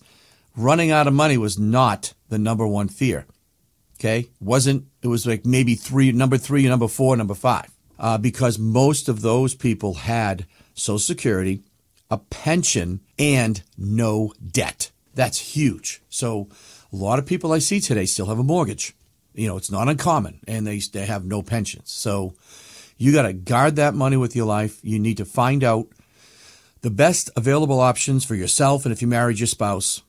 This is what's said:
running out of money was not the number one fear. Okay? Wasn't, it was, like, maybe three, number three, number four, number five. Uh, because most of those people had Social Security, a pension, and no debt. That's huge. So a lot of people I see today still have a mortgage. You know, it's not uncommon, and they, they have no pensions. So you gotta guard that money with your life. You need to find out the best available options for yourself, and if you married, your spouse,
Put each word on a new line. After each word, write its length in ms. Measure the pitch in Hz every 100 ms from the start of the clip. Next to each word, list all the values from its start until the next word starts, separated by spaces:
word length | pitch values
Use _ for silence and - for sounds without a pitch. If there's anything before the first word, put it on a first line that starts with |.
| _ _ _ _ _ -
running 360 | 120 165 160
out 160 | 151 143
of 60 |
money 240 | 139 151 127
was 200 | 107 95
not 560 | 104 120 127 98 - - -
the 80 | 110
number 300 | 107 110 110
one 220 | 101 98
fear. 360 | - 131 78 - _ _ _ _ _ _ -
Okay? 300 | 110 113 123 -
Wasn't, 460 | 95 131 135 135 - _
it 60 | 123
was, 180 | 120 120
like, 200 | 107 123
maybe 300 | 127 123 110
three, 360 | - 135 135
number 260 | 120 131 131
three, 300 | - 139 131
number 200 | 127 113
four, 280 | - 131 127
number 180 | 104
five. 360 | 98 127 104 - _ _ -
Uh, 200 | 107 110
because 420 | 120 107 123 104
most 480 | 110 113 139 143 -
of 140 | 110
those 340 | 110 120 131 -
people 380 | 123 104 104 87
had 500 | - 117 104 92 92 _ _
Social 260 | - - 104
Security, 640 | - 175 127 95 95 98 - _ _ _ -
a 60 | 101
pension, 800 | - - - 175 143 110 87 92 - -
and 460 | 147 135 113 101 - -
no 560 | 98 110 113 107 110 - -
debt. 460 | 120 80 - - _ _ -
That's 240 | 127 - - 147
huge. 460 | 143 87 - - _
So 400 | - 120 107 101 - - - _
a 40 | 98
lot 220 | 98 127
of 80 | 139
people 280 | 175 165
I 60 | 160
see 200 | 156 202
today 260 | - 110 92
still 200 | - 98
have 140 | 110
a 40 |
mortgage. 500 | 131 175 113 - - - _ _ _
You 140 | 139 110
know, 100 | 95
it's 140 | -
not 160 | 98 120
uncommon, 520 | 151 175 156 90 - -
and 200 | 110 107
they, 120 | 104
they 260 | - 101 98
have 180 | 101
no 180 | 92 104
pensions. 500 | 92 117 98 - -
So 420 | - 113 101 92 - _ - - - - -
you 160 | 127
gotta 200 | 147 113
guard 440 | 92 90 120 147 151
that 180 | 147 120
money 220 | 135 135
with 180 | 120 120
your 100 | 110
life. 320 | 104 107 -
You 160 | 104 110
need 180 | 110 104
to 80 | 98
find 380 | - 123 139
out 240 | 127 113 - _ _ _ _ _ - - _ _
the 80 | 120
best 380 | 101 156 175 - -
available 420 | 117 143 151 131
options 460 | 127 120 - 135 -
for 100 | 107
yourself, 500 | 90 - 139 139 135
and 60 |
if 100 | 110
you 60 | 120
married, 320 | 120 120 107
your 80 | 113
spouse, 540 | - 104 98 - -